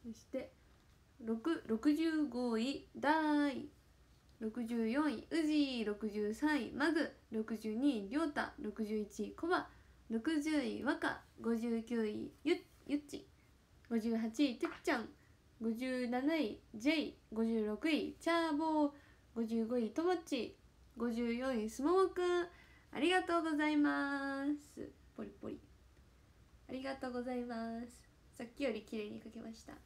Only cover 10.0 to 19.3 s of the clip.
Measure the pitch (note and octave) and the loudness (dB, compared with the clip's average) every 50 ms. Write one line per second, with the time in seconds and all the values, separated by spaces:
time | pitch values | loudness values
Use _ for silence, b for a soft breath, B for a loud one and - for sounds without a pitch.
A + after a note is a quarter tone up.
10 | B - A3 A3+ A3 D#4+ E4 D4+ C#4+ D#4 D#4 D4 B3+ A3 G3+ G#3+ - C4 E4+ E4 | B -4 -4 -2 0 0 0 0 0 2 0 2 0 0 -4 -2 0 -2 0 0
11 | E4+ C#4+ - - - - - - A3 A3+ A#3 A3+ A3+ A#3+ A3+ A3+ A3 - A#3+ A#3 | -2 -4 -4 -6 -12 -20 -18 -4 0 0 0 0 0 0 0 -2 -2 -2 -2 0
12 | A3 G#3+ G#3+ A3 - - - - - D4+ F4+ F4 - - - - - - C#4+ D4 | 0 0 -2 -4 -8 -8 -12 -4 0 0 0 0 -2 -16 -20 -18 -4 -2 -2 -2
13 | - - - - - - - b b b b _ - _ - - - - A#3 A3+ | -2 -6 -12 -12 -12 -16 -20 b b b b _ -20 _ -20 -20 -8 -2 -2 0
14 | G#3 A#3 A3+ A3+ A3+ A3+ A3 - D4 C4 A#3 - E4+ D#4+ - - - F4+ D4 A#3 | 0 0 0 0 -2 -2 2 2 2 2 2 -2 -4 -4 -4 -4 -2 0 0 0
15 | A3 - - b b b b b b - - - A3+ A3+ A3+ A3+ B3+ C4 B3+ B3+ | -2 -6 -14 b b b b b b -20 -14 -4 -4 -4 -2 -2 -2 -2 -2 -2
16 | B3 A#3 B3 B3+ C4 D4+ E4 D#4 C#4 G#3 - - - - - G#3+ A3 D4 D#4+ D#4 | -2 0 -2 0 2 2 2 2 0 -2 -4 -8 -14 -14 -14 0 2 2 2 2
17 | A#3 - - - - _ A3+ A3 A3+ A3+ A3+ A3 G#3+ G#3 G#3+ G#3+ - D#4+ D#4 A#3+ | 0 -4 -8 -14 -16 _ -2 0 0 2 2 2 0 0 -2 0 0 2 2 2
18 | G3 - - - - E4 E4+ E4+ E4 D#4+ D4+ C#4+ D#4+ D#4+ D#4 D4+ D4 C#4+ C#4+ B | 0 -4 -8 -4 0 2 2 4 4 2 2 2 2 2 4 4 4 2 0 B
19 | B B B B B B | B B B B B B